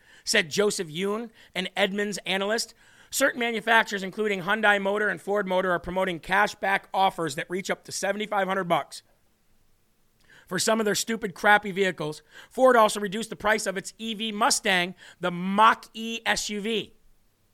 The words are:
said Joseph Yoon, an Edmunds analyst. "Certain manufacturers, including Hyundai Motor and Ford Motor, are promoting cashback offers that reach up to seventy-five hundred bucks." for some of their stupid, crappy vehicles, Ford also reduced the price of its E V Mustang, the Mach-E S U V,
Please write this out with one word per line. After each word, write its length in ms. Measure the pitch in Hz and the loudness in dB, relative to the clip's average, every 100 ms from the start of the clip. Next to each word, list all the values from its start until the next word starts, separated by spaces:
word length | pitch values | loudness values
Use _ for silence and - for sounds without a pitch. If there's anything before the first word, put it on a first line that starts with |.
| _ - | _ -12
said 280 | - 214 170 | -2 0 0
Joseph 380 | 135 208 202 170 | 0 0 0 -6
Yoon, 420 | 156 196 214 233 - - 180 | -4 -4 -4 -8 -16 -12 -8
an 140 | 185 - | -6 -2
Edmunds 440 | 202 202 208 196 | -2 0 -4 -4
analyst. 560 | 170 190 196 226 - - _ - - | -4 -4 -2 -2 -4 -12 _ -20 -10
"Certain 300 | - 277 262 | 0 0 0
manufacturers, 640 | 233 220 - 226 214 202 | -4 -2 2 2 2 -2
including 400 | 190 180 214 196 | -6 -4 -2 -2
Hyundai 360 | 170 214 214 202 | -2 2 4 4
Motor 300 | 196 208 208 | 2 0 -2
and 100 | 175 | -4
Ford 280 | - 202 190 | -2 -2 0
Motor, 240 | 185 185 | 0 0
are 80 | 170 | 0
promoting 400 | 175 185 190 165 | -2 -2 -2 -4
cashback 640 | - 190 208 - 190 196 - | 0 2 2 0 -2 -2 -2
offers 400 | 190 190 185 165 | 0 2 2 -4
that 160 | 143 - | -6 -6
reach 220 | 180 190 | -6 -4
up 120 | 180 - | -6 -6
to 60 | |
seventy-five 560 | - 190 196 208 208 190 | -4 -2 -2 -2 0 0
hundred 180 | 190 180 | 0 0
bucks." 360 | 160 - - - _ _ _ _ _ _ _ _ _ _ _ _ - - | 0 0 -10 -20 _ _ _ _ _ _ _ _ _ _ _ _ -20 -8
for 140 | 180 | -2
some 200 | 220 220 | 0 2
of 60 | 208 | 2
their 100 | 190 | 0
stupid, 380 | - 226 208 - | -2 -4 -6 0
crappy 360 | 208 208 208 | 4 6 4
vehicles, 500 | 180 190 - 151 151 - - - | -2 0 -2 -6 -8 -14 -20 -10
Ford 280 | - 262 240 | 4 6 8
also 240 | 214 214 | 6 2
reduced 280 | 208 208 220 | -4 -6 -8
the 60 | 190 | -4
price 300 | 208 220 214 | 0 0 -2
of 80 | 190 | -6
its 180 | - - | -8 -10
E 160 | 226 | -10
V 180 | 208 220 | -6 -6
Mustang, 640 | 208 254 - 214 185 175 180 - - | 0 0 0 2 2 0 -6 -18 -8
the 100 | 180 | -6
Mach-E 920 | 175 185 196 226 233 - 220 226 226 214 | -4 -2 4 6 4 -2 -12 -8 -6 -2
S 240 | 208 - | -2 -4
U 120 | 208 | -6
V, 320 | 202 220 120 _ _ _ _ _ _ | -2 -2 -4 _ _ _ _ _ _